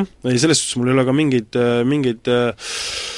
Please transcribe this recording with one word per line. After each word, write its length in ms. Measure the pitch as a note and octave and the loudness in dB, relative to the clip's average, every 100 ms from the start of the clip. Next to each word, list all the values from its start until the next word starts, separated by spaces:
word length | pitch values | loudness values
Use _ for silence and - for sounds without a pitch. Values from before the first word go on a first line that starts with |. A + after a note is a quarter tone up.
| F#3+ - | 0 -4
ei, 140 | B2+ B2 | -2 2
selles 220 | D#3+ C#3+ | 2 2
suhtes 160 | - B2 | 0 -2
mul 80 | B2 | 2
ei 80 | C3 | 2
ole 80 | |
ka 80 | B2+ | 2
mingeid, 440 | C#3 D#3 B2+ G#2+ B2 | 2 2 0 0 0
äh, 240 | A#2+ A#2+ A#2+ | 0 2 2
mingeid, 440 | D3 C3 A2+ - | 0 0 -2 0
äh, 380 | B2 A#2+ G#2+ - - - - - | 0 0 -4 -10 -10 -8 -10 -10